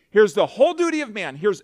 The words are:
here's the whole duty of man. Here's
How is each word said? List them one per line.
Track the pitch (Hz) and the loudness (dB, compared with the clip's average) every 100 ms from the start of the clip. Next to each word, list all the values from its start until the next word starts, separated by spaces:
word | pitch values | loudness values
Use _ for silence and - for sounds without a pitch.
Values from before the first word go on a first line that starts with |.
| _ | _
here's | 202 214 | 2 4
the | 180 - | 2 -2
whole | - 302 | 2 0
duty | 339 339 311 | 0 -2 -4
of | 269 | -6
man. | 208 165 135 | -8 -10 -4
Here's | 202 185 | -4 -4